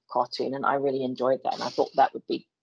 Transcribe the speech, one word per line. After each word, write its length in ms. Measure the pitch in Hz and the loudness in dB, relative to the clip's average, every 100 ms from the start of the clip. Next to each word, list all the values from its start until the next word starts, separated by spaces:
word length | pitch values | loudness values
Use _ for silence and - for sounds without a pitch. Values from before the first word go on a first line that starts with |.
| - | -6
cartoon, 440 | 123 120 - 127 | -2 -2 -2 -4
and 100 | 135 | -2
I 120 | 131 139 | 0 2
really 280 | 139 135 | 0 -2
enjoyed 360 | 127 127 127 131 | -4 0 0 0
that, 100 | - | -2
and 80 | - | -4
I 60 | 123 | -4
thought 220 | - - - | 0 0 4
that 180 | - | 2
would 120 | - - | 2 -6
be 220 | 135 - _ | -6 -8 _